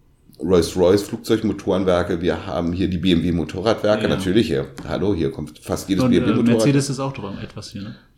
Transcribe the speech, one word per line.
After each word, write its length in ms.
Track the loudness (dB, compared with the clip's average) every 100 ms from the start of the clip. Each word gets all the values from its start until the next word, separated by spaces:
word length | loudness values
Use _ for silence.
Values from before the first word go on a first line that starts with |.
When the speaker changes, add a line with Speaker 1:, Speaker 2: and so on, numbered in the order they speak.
| _ _ _ -8
Speaker 1:
Rolls-Royce 640 | 2 2 2 2 4 4
Flugzeugmotorenwerke, 1160 | 2 -8 -2 0 0 -2 -2 0 2 2 0 -2
wir 240 | -2 -2 -4
haben 280 | -4 -2
hier 160 | -2 -2
die 80 | 0
B 160 | 2
M 100 | 2
W 80 | 2
Motorradwerke, 720 | -2 -4 -2 0 0 2 0
Speaker 2:
Ja. 60 | 0
Speaker 1:
natürlich 380 | 0 2 2 2
hier. 200 | -2 -4 -10 -8
Hallo, 280 | -2 -2
hier 180 | 0 -2
kommt 280 | -4 -12 -12
fast 280 | -8 -6 -2
jedes 160 | 0
Speaker 2:
Und, 80 | 4
äh, 80 | 4
Speaker 1:
B 60 | 2
M 0 |
W 40 | 2
Motorrad. 100 | 4 4
Speaker 2:
Mercedes 320 | 4 2 0
ist 100 | -4
auch 140 | -6
dran, 240 | -8 -10 -10
etwas 280 | -12 -14 -14
hier, 120 | -14
ne? 120 | -14 -16 _